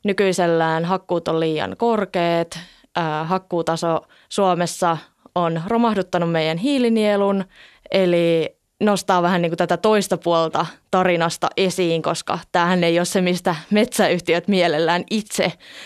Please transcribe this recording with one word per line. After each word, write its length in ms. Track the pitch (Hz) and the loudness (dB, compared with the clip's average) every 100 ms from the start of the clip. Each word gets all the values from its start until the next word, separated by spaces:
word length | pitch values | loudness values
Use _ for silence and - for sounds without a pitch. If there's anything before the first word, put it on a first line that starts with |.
Nykyisellään 840 | 208 196 196 180 175 165 160 160 170 | -4 0 0 2 2 2 2 0 -2
hakkuut 420 | 185 - 170 165 | -4 -2 -4 -2
on 120 | 160 | -2
liian 380 | 160 156 95 185 | -2 -2 -4 -2
korkeat. 800 | 233 226 202 190 170 170 165 165 - - _ - | -2 0 -2 -2 0 0 -2 -8 -18 -20 _ -6
Ää, 280 | 165 151 | -4 -4
hakkuutaso 800 | 160 185 185 170 165 165 170 160 - _ - | -4 -4 -4 -4 -2 -2 -2 -2 -4 _ -10
Suomessa 680 | - 196 175 175 - 180 160 - _ - - | -2 0 0 -2 -2 -2 -2 -6 _ -8 -4
on 260 | 170 165 170 | -2 -2 -2
romahduttanut 640 | 233 233 208 185 180 170 | 0 0 0 -2 -2 0
meidän 260 | 165 160 165 | 0 -2 -2
hiilinielun, 880 | 240 277 240 226 208 202 196 196 190 - - _ - | -2 0 2 2 2 2 2 0 -4 -12 -20 _ -4
eli 640 | 196 185 175 170 165 151 - _ - | 0 2 2 2 2 0 -6 _ -2
nostaa 380 | 214 196 - 185 | 0 0 2 2
vähän 200 | 175 185 | 2 2
niinku 140 | 170 170 | 0 0
tätä 220 | 175 175 | 0 0
toista 400 | 214 214 190 170 | 2 2 0 -2
puolta 480 | 170 165 160 160 165 - _ | 0 0 0 -2 -4 -8 _
tarinasta 580 | 185 185 170 165 - 165 - | 0 2 2 0 -2 -4 0
esiin, 440 | 185 175 175 165 | -2 0 0 0
koska 380 | 156 160 - 170 - | -2 -4 -4 -8 -2
tämähän 320 | 185 170 185 | 0 2 2
ei 160 | 170 170 | 2 2
ole 60 | 175 | 0
se, 160 | 196 | 0
mistä 340 | 180 180 185 160 - | 0 0 -2 -4 -2
metsäyhtiöt 800 | 208 - - 180 175 - 165 175 | 0 0 2 2 2 0 0 2
mielellään 560 | 196 170 151 165 175 - | 2 2 2 2 0 -2
itse 420 | 220 208 - 185 - - - | -6 -4 -2 -2 -4 -16 -20